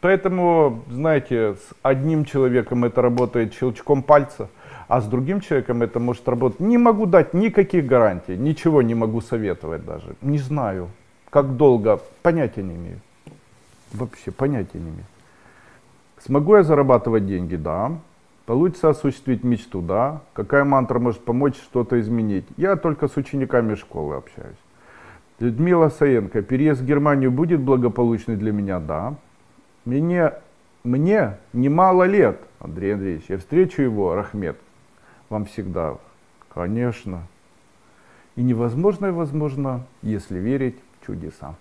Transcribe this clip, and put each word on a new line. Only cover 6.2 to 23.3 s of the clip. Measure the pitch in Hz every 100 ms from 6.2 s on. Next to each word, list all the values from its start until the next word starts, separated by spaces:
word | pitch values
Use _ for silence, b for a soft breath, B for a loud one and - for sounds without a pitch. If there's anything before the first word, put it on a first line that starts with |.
| -
работать. | 120 127 110
Не | 190 240
могу | 240 214 214
дать | 180 - 170
никаких | 220 196 196 175 139
гарантий, | 123 110 90 - 92
ничего | 139 156 170 151
не | 117 117
могу | 113 113
советовать | - 120 107 87 80 80 82
даже, | 78 82 -
не | 135 147
знаю. | 131 147 117 95 90 95 _ _ -
Как | 147 135 127
долго? | 147 123 107 101 - -
Понятия | - 165 135 -
не | 95 85
имею. | 85 90 - _ - - _ _ _ _ _
Вообще | 104 123 - -
понятия | 95 135 139 95 85
не | 82
имею. | 80 92 _ b b b b b b b _ _ _
Смогу | - 139 147 208
я |
зарабатывать | 165 151 135 123 - 113 98
деньги? | 95 87 85
Да. | 78 80 113 165 - _ _ _ -
Получится | 120 180 - 160
осуществить | 147 143 127 - 117
мечту? | 123 117 - 95
Да. | 85 95 131 151 -
Какая | - 104 143
мантра | 143 139 127 120
может | 120 113 -
помочь | 120 143 127
что-то | - 123 117 123
изменить? | 107 117 110 98 95 -
Я | 185 190
только | 170 147 143
с | -
учениками | 135